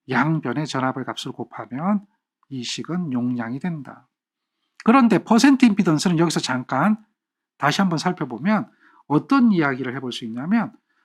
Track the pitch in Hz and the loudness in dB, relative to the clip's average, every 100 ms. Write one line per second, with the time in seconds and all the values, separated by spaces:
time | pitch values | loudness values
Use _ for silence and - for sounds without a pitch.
0 | - 127 147 160 135 120 151 135 131 131 | -4 -2 0 0 -2 -4 -4 -4 -4 -4
1 | 120 110 139 127 117 - 107 123 180 208 | -8 -10 -10 -10 -12 -14 -12 -6 -2 -2
2 | 202 _ _ _ _ 135 117 - 120 175 | -4 _ _ _ _ -12 -10 -10 -8 -6
3 | 175 123 123 123 113 135 180 160 131 - | -4 -4 -2 -4 -6 -6 -8 -8 -12 -20
4 | _ _ _ _ _ _ _ - - 262 | _ _ _ _ _ _ _ -4 2 4
5 | 233 180 - 226 277 269 240 196 175 156 | 6 4 4 6 6 6 4 4 2 2
6 | 190 165 170 165 - 127 123 131 180 214 | 2 2 2 0 -2 -4 -4 0 0 0
7 | _ _ _ _ _ _ 139 147 190 160 | _ _ _ _ _ _ -2 0 0 0
8 | 180 180 143 120 170 214 120 _ _ _ | -2 -4 -6 -6 -2 -2 -4 _ _ _
9 | - 147 - 277 240 185 147 131 127 131 | -2 -2 2 4 4 4 2 -2 -6 -8
10 | 131 110 117 117 151 226 190 - _ _ | -8 -10 -10 -10 -2 -2 -2 -8 _ _